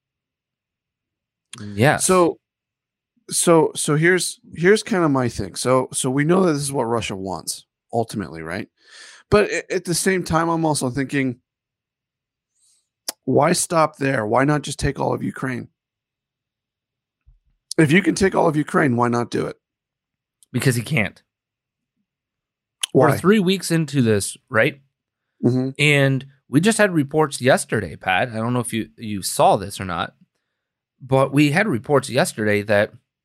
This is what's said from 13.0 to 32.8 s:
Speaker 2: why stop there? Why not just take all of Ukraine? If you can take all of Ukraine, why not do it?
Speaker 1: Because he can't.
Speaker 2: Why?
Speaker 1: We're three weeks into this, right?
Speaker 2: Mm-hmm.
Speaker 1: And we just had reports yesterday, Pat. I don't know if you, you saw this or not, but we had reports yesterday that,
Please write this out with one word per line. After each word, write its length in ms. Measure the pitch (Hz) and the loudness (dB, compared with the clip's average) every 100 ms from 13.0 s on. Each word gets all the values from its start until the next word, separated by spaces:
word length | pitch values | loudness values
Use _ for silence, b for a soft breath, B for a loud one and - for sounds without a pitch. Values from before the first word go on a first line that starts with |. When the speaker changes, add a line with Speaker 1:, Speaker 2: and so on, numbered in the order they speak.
| - - | -16 -12
Speaker 2:
why 280 | - 131 147 | 0 2 2
stop 440 | 175 - 165 151 - | 0 0 2 0 0
there? 300 | 135 135 107 | -2 -2 0
Why 180 | 117 | 2
not 180 | 139 151 | 2 0
just 160 | 147 143 | -2 -6
take 200 | 139 139 | -6 -2
all 160 | 131 | -4
of 80 | 123 | -4
Ukraine? 460 | - - 131 120 113 _ _ _ _ _ _ _ _ _ _ _ _ _ _ _ _ _ _ _ _ - | -6 -6 -8 -8 -12 _ _ _ _ _ _ _ _ _ _ _ _ _ _ _ _ _ _ _ _ 0
If 120 | 156 | 4
you 120 | 170 | 4
can 120 | 247 | 2
take 200 | 185 190 | 0 0
all 120 | 165 170 | 2 0
of 100 | 151 | 0
Ukraine, 400 | 143 - 156 117 | -2 0 2 2
why 120 | 120 | 0
not 220 | 120 117 | 0 -2
do 160 | - 151 | -4 -6
it? 100 | - _ _ _ _ _ _ _ _ _ | -8 _ _ _ _ _ _ _ _ _
Speaker 1:
Because 240 | 131 139 120 | -2 0 0
he 60 | |
can't. 400 | 110 151 95 - _ _ _ _ _ _ _ _ _ _ _ _ _ _ _ _ - | -2 -4 -4 -8 _ _ _ _ _ _ _ _ _ _ _ _ _ _ _ _ -2
Speaker 2:
Why? 180 | - 139 | 4 4
Speaker 1:
We're 80 | 107 | 4
three 200 | 170 220 | 4 4
weeks 300 | 180 190 - | 2 0 0
into 320 | 165 151 139 | -2 0 0
this, 340 | 117 104 - - _ | 2 2 -2 -10 _
right? 320 | 110 131 139 _ _ _ _ _ _ | 0 0 -2 _ _ _ _ _ _
Speaker 2:
Mm-hmm. 260 | 127 127 131 135 | 0 0 -2 0
Speaker 1:
And 480 | 147 143 135 135 - b _ | 2 4 4 0 -6 b _
we 120 | 131 | 2
just 180 | 190 220 | 2 4
had 140 | 208 | 2
reports 480 | 170 139 156 156 - | 2 0 0 -2 0
yesterday, 560 | 120 170 - 120 95 - | 2 2 2 -4 -4 -8
Pat. 320 | - 92 127 | -2 0 0
I 80 | 113 | -4
don't 160 | 113 | -2
know 80 | 123 | -2
if 120 | 117 | -4
you, 180 | 117 101 _ | -6 -6 _
you 260 | 113 101 | -8 -6
saw 340 | 87 - 165 147 | -6 2 2 2
this 240 | 98 - | -2 -10
or 40 | |
not, 300 | 95 85 98 - _ _ _ _ _ _ _ _ | -8 -6 -6 -10 _ _ _ _ _ _ _ _
but 320 | 127 135 135 | -2 2 2
we 180 | 139 147 | 2 2
had 160 | 151 220 | 2 -2
reports 420 | 123 120 143 - | -2 0 0 0
yesterday 540 | 117 175 - 107 104 | -2 -2 -2 0 0
that, 300 | 101 101 | 2 0